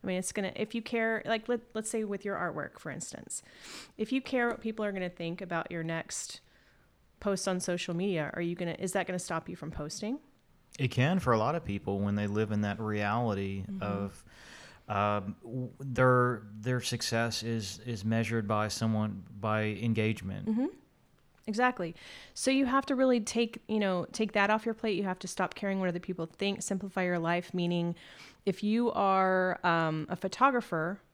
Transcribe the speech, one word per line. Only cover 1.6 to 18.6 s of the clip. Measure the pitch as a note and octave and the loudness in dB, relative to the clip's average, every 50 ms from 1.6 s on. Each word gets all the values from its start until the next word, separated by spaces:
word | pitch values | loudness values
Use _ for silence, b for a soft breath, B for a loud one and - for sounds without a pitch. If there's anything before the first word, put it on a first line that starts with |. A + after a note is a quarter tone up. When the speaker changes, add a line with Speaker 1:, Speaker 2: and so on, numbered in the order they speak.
| A3+ - - | -4 -6 -8
Speaker 1:
let's | A3 G#3+ A3 | -8 -6 -4
say | - A3+ A3 | -4 -4 -2
with | G#3 G3+ G3 - | -2 -4 -6 -4
your | G3+ G3 | -4 -4
artwork, | - F3 F3 E3 D#3+ C#3+ - - - | -2 -2 -4 -4 -4 -8 -8 -10 -12
for | - D#3 | -10 -10
instance, | C#3 - - - - - - - - - B B B B B B B B B B B - | -8 -8 -10 -10 -12 -14 -12 -10 -12 -12 B B B B B B B B B B B -6
if | G#3+ G#3+ | -4 0
you | B3+ C4+ | 0 -2
care | C4 - - B3+ A#3+ A#3+ | -2 0 0 2 2 2
what | A3+ A3+ | 0 -2
people | - A3+ A3 A3 G#3+ | -4 -6 -4 -2 -4
are | G#3 | -2
gonna | G3 F#3+ F3+ F3+ | -2 -2 -4 -4
think | F3+ - E3+ E3 E3+ F3+ | -6 -6 -6 -6 -4 -6
about | G3 F3 F3 E3 - - | -6 -4 -2 -4 -2 -2
your | - E3+ E3 | -4 -4 -4
next | D#3+ E3 E3 - - - - - - - - b b b b b b b b b b b b _ _ _ _ | -2 -2 -4 -4 -6 -8 -8 -8 -8 -12 -14 b b b b b b b b b b b b _ _ _ _
post | - G#3 G3 F#3 - G3 | -2 0 0 0 0 0
on | F#3 F#3 | 0 0
social | F3+ - F3 F3 - - F3 | 0 -2 -2 -2 -2 -2 -2
media, | E3+ F#3 G3+ F#3+ E3 D3+ C#3+ - | 0 0 0 0 0 -2 -2 -2
are | - | -2
you | F3 E3+ F3 | -2 -2 -2
gonna, | F3 F3+ E3+ E3 - | -2 -4 -4 -4 -4
is | - F#3 | -4 -2
that | F3 G3+ F3+ F3 | -2 -2 -2 0
gonna | F#3 F3+ | -4 -4
stop | E3+ - F3 D#3+ - - | -4 -4 -4 -6 -4 -6
you | F3+ | -12
from | - - D3+ | -10 -10 -10
posting? | D#3+ - D3 D3+ - - - G#3 B3+ D4+ - - - _ _ _ _ _ _ _ - - | -8 -8 -8 -8 -8 -6 -4 -4 -6 -6 -8 -16 -20 _ _ _ _ _ _ _ -6 -2
Speaker 2:
It | C#3 B2+ | -2 0
can | - - B2+ D3 F#3 F#3+ | 2 2 2 4 4 2
for | - B2+ | 4 4
a | A#2+ A2 | 4 4
lot | G#2+ B2 D3+ | 4 2 0
of | E3+ - | -2 -2
people | - G2+ G2+ - - G2 G2 | -4 -4 -4 -2 -2 0 0
when | G2+ G2+ G2+ | 2 2 2
they | G#2 G#2 G#2 | 2 0 0
live | G2+ G#2 A2 G2+ | 2 2 2 2
in | G#2+ G#2 | 2 0
that | G#2 G2+ G2+ G#2 | 0 0 0 -2
reality | A2+ G#2+ G#2+ G#2 G#2 G2+ G#2+ A#2 B2 A2+ G#2 G2 G2 G2 G2 G2 F#2+ | -2 -2 -2 0 0 0 0 2 2 0 0 0 -2 -2 -4 -4 -6
Speaker 1:
Mm-hmm. | G2+ G3 F#2+ | -6 -6 -4
Speaker 2:
of, | G2 G#2 G2+ G2+ G2+ G2 - - - B B B B B B B B B B B B - | -2 -2 -2 -2 -2 -4 -6 -10 -20 B B B B B B B B B B B B -4
um, | G#2+ G2+ G2+ G#2 G#2 G#2 G2 G2 G2+ - | 0 2 2 2 2 0 -2 -4 -8 -8
w-, | - A#2 A2+ C3 B2+ B2 - - | -10 -8 -6 -6 -6 -6 -8 -10
their, | C3+ C#3 B2+ B2 B2+ B2+ B2+ B2+ B2 B2 B2 A2 G#2+ G#2 G#2 G#2+ | -8 -6 2 6 6 8 8 8 6 4 2 -2 -6 -12 -14 -6
their | G#2+ A#2+ B2+ B2 | -2 0 0 0
success | A2+ - - A#2 - - - A2+ A#2 A#2 A2+ - A#2 | 0 -2 -2 -2 -2 0 2 2 2 2 0 -2 -2
is, | A#2 A#2 A2+ G#2 F#2+ - - - | -2 -2 -2 -2 -4 -8 -10 -6
is | B2 A#2+ G2+ F#2 | -6 -6 -2 0
measured | A2 A2+ A2+ A2+ G2+ A#2 A#2 G#2+ G2+ | 2 2 2 2 2 0 0 2 2
by | A2 G#2 | 2 2